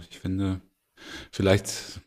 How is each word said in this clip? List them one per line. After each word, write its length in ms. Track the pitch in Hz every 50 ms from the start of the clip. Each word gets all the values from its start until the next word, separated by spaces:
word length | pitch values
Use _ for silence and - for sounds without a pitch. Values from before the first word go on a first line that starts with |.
| 85 -
ich 100 | - -
finde, 400 | - 95 95 95 98 95 95 92 - _ _ _ _ _ _ - - - - - - - -
vielleicht 680 | - 98 95 98 101 - - - - - - - - -